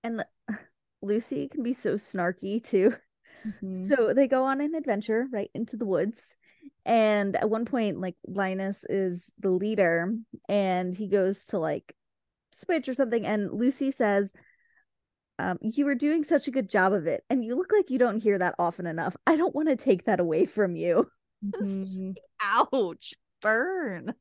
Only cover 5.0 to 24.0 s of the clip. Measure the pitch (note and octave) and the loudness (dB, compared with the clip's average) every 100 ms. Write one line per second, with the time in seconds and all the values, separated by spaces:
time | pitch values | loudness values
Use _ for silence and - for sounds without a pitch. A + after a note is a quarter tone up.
5 | A3 A3 C4 A#3 - - A3+ G#3+ G#3+ F3 | 0 0 0 -4 -6 -6 -8 -4 0 0
6 | G3 - - - _ _ C#4+ _ - A#3 | 0 -4 -12 -14 _ _ -20 _ 2 4
7 | G#3+ G#3 G3 F#3+ G#3+ A3 A3+ B3 G#3+ E3 | 4 2 0 0 0 0 -2 0 0 -2
8 | F#3 - - G3 F#3+ F#3+ F#3+ G3+ - G3 | -6 -8 -8 -4 -2 -2 -4 -6 -4 -2
9 | F#3+ F3 - _ F#3+ F3+ G#3 G#3+ F3 E3+ | 0 -4 -8 _ 0 0 0 2 2 2
10 | F3 A3+ A3 - - G3+ F#3+ F3+ F#3 F3+ | 0 -4 -8 -16 -2 0 2 0 -2 -4
11 | G#3 G3 F#3+ G3+ - G3+ D#3 D3 - - | 0 2 2 0 -4 -2 -2 -4 -8 -20
12 | _ _ _ _ _ - - E4 C4 B3+ | _ _ _ _ _ -8 -2 -2 -2 -2
13 | B3 A3+ G3+ G#3 G3 G#3 B3 - C4+ - | 0 0 0 -2 -2 0 0 2 -2 2
14 | A3 G3+ G3 - _ _ _ _ _ _ | 2 2 0 -6 _ _ _ _ _ _
15 | _ _ _ - F3+ F3+ A3 A#3 C#4+ C4 | _ _ _ -6 -4 -2 -4 0 0 2
16 | D4 D#4+ D4 C#4+ C#4 B3+ G3+ G3+ F#3 G3+ | 2 0 2 0 2 -4 0 2 4 2
17 | D#3 B2 _ C4 A3+ B3+ F#4+ G#4+ - B3+ | 0 -4 _ -2 0 -4 2 2 2 2
18 | B3 G#3 G#3 G3 F3+ - E3+ E3+ E3+ D#3+ | 2 4 2 2 0 0 -2 -2 -6 -4
19 | E3 - - D4+ F4 D4 D#4 C4 - F#3 | -4 -2 2 2 2 0 0 0 2 2
20 | - F3+ F3 D#3+ - - F#3+ E3+ E3+ E3+ | 2 0 2 2 0 2 0 0 2 2
21 | - _ _ _ G3+ F#4+ G3 F#3+ F#3+ F#3+ | 0 _ _ _ -8 -4 -4 -2 -4 -8
22 | F#3+ F#3 - - G3+ A3+ - C4+ F#3 F3 | -8 -10 -16 -6 0 2 2 0 -2 -4
23 | - - _ _ G#3 A3 E4 F#4+ C4+ F3 | -16 -18 _ _ 0 2 0 -2 -4 -6